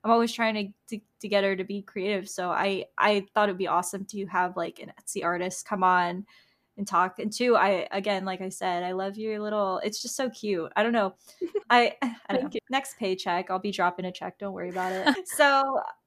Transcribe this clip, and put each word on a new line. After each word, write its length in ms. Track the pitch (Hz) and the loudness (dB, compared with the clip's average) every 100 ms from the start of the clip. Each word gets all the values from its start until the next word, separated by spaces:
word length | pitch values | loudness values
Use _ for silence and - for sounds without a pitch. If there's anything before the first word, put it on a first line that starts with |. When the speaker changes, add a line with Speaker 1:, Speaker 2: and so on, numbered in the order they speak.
Speaker 1:
I'm 80 | 214 | 2
always 200 | 233 233 | 4 4
trying 240 | 233 226 214 | 0 0 0
to, 400 | 202 - - 208 | -4 -10 -12 -12
to, 80 | - _ | -14 _
to 80 | 208 | 0
get 160 | 202 | 2
her 120 | 196 190 | 2 0
to 80 | 190 | -4
be 160 | 202 | -6
creative. 480 | 196 202 190 202 202 | -8 -6 -2 -2 -4
So 200 | - 180 | -6 -2
I, 360 | 156 196 190 - - | 0 0 -2 -4 2
I 280 | 208 208 196 | 2 2 0
thought 160 | - 208 | 2 2
it'd 80 | 185 | 0
be 100 | 190 | 0
awesome 380 | 170 180 196 196 | 0 0 -6 -8
to 200 | 208 196 | -8 -4
have, 280 | 185 180 185 | 0 0 -2
like, 240 | 170 - | -6 -8
an 140 | - - | -16 -16
Etsy 220 | - 196 | -10 -4
artist 440 | 170 175 180 - - | -2 0 -2 -6 -6
come 160 | 202 | 2
on 420 | 185 180 175 180 202 _ _ _ _ - | 4 4 2 -2 -10 _ _ _ _ -10
and 100 | 202 | -2
talk. 320 | 170 185 - | 2 2 0
And 140 | 214 | -6
two, 220 | - 247 220 | 0 4 6
I, 320 | 190 185 - | 6 2 0
again, 320 | 202 202 196 | -4 -2 -2
like 180 | 190 185 | -2 -6
I 80 | 190 | -6
said, 340 | - 185 175 | -4 -2 -2
I 80 | 180 | -2
love 260 | 185 196 208 | -2 -4 -4
your 220 | 220 214 | -4 -4
little, 400 | 214 214 196 185 | -2 0 0 0
it's 180 | 214 214 | -4 -6
just 140 | 240 - | -6 -4
so 140 | 262 | -4
cute. 420 | 240 208 185 160 - | -4 -2 -2 0 0
I 80 | |
don't 100 | 220 | 2
know. 220 | 233 190 - - - | 2 0 -2 -18 -10
Speaker 2:
<laughs> 280 | 349 415 - | -6 -4 4
Speaker 1:
I, 260 | 240 240 - | 6 4 2
I 60 | 262 233 - | -4 -6 -4
don't 120 | 254 | -2
Speaker 2:
Thank 20 | |
Speaker 1:
know. 60 | 277 | -2
Speaker 2:
you. 60 | 240 - | -6 -4
Speaker 1:
Next 280 | 262 269 - | -4 -4 -6
paycheck, 520 | 196 190 196 175 180 | -4 -2 -2 -2 -2
I'll 100 | 185 | -4
be 120 | 202 | -2
dropping 340 | 190 180 180 185 | 0 0 0 -6
a 60 | |
check. 280 | 185 185 - | -6 -10 -8
Don't 140 | 202 | -10
worry 160 | 190 175 | -8 -6
about 220 | 185 185 | -4 -2
it. 240 | - - - | 0 0 -2
Speaker 2:
<laughs> 60 | 370 - | -2 4
Speaker 1:
So 460 | 285 269 269 262 - - | 6 6 4 0 -4 -10